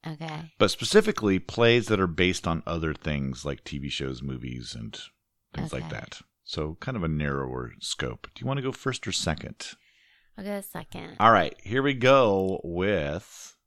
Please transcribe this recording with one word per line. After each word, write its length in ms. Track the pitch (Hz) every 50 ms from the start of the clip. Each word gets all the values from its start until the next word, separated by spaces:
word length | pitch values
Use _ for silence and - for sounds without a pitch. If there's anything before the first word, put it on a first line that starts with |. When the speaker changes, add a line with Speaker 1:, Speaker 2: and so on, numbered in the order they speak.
| -
Speaker 1:
Okay. 460 | 160 156 151 165 160 156 151 165 160 _ _
Speaker 2:
But 120 | 113 -
specifically 680 | - - 120 - - 208 - 214 - - 107 101 95 92
plays 480 | - - - - 117 117 117 120 110 95
that 120 | 107 95
are 60 | 95
based 400 | 87 80 87 90 90 90 - -
on 160 | 85 82 80 -
other 280 | - 85 82 80 80 76
things 500 | - - 78 73 71 67 67 67 - -
like 180 | 73 69 - _
T 140 | - 80 69
V 100 | 69 69
shows, 320 | - - 69 67 65 62
movies, 520 | 64 67 65 62 60 64 62 62 58 - - -
and 200 | - 110 - - - - _ _ _ _ _ _ _ _
things 200 | - - 82 -
like 120 | - 131 -
Speaker 1:
Okay. 80 | - -
Speaker 2:
that. 240 | - - - - - - _ _ _ _
So 320 | - - 82 76 78 80 _
kind 160 | - 135 131
of 60 | 110
a 60 | 85 80
narrower 640 | 78 76 73 71 69 69 67 64 64 64 62 58 50 -
scope. 480 | - - - - 71 62 57 - - - _
Do 60 | -
you 60 | 120
wanna 160 | 127 139 143
go 100 | 123 131
first 340 | 127 - - - - - -
or 60 | -
second? 600 | 90 - - 87 78 - - - - _ - - - _ _ _ _ _ _ _ _ _ _ _ _ -
Speaker 1:
I'll 60 | 190
go 160 | 202 202 202
second. 540 | 196 - - 170 160 - - 175 170 170 - -
Speaker 2:
All 120 | 104 113
right, 220 | - 98 82 - - -
here 200 | - 95 113 135
we 100 | 135 143 135
go 680 | 123 120 127 135 139 127 107 98 95 95 95 95 - -
with 920 | 87 85 87 92 101 104 85 73 71 76 90 - - - - - - _ _ _